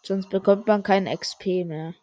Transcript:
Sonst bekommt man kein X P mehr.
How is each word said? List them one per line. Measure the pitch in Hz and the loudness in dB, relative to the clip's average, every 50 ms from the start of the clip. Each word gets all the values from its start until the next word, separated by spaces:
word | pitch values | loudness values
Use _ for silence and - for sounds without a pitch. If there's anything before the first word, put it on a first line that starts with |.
Sonst | _ - 196 196 185 - | _ -4 -4 -4 -4 -4
bekommt | - 190 190 202 202 202 214 | -4 0 4 4 4 4 4
man | 214 208 208 | 2 2 2
kein | 196 - 190 196 190 | 4 2 2 2 2
X | 131 139 - - - - _ | -2 -4 -4 -6 -8 -8 _
P | - 196 180 185 175 | -4 -2 -2 -2 -2
mehr. | 170 156 151 160 165 175 _ | -4 -6 -8 -8 -10 -12 _